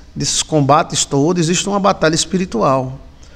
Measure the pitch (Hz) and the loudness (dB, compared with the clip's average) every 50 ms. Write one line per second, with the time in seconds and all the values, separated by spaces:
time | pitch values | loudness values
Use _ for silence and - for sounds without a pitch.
0 | - - - - 143 - - - - - 156 151 143 135 143 156 170 165 156 143 | -20 -14 -10 -6 -4 -4 -2 -4 -4 0 0 2 4 4 4 4 2 0 -2 -4
1 | - - 143 139 139 160 185 180 165 156 185 175 - 202 202 202 190 202 190 - | -4 -2 0 0 2 2 2 0 0 0 0 -2 -2 -2 -2 0 2 0 2 2
2 | - 156 160 160 - - - 185 190 185 - 226 190 156 131 135 127 131 131 139 | 0 0 2 0 -2 -2 -2 -4 -4 -4 -2 -2 0 0 0 0 -2 -4 -8 -12
3 | - - - - - - - | -16 -20 -20 -20 -20 -20 -20